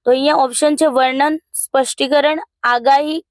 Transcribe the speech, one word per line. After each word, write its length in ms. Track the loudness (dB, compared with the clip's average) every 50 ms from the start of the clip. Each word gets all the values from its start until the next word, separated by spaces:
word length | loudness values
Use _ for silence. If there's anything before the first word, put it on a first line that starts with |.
| -2
તો 60 | 0
અહીંયા 240 | 0 2 2 0 0
ઓપ્શન 420 | 0 0 -2 -2 0 0 0 0
છે 100 | 2 0
વર્ણન, 540 | 0 2 2 0 0 0 0 -2 -2 -2 -4 -8 _ -10
સ્પષ્ટીકરણ, 880 | -8 -8 -4 -2 -2 -2 -2 -4 -4 -4 0 2 2 2 2 0 -2 -8 -12 _ _ -2
આગાહી 640 | -2 -2 0 2 2 2 2 2 -2 -6 -6 -8 _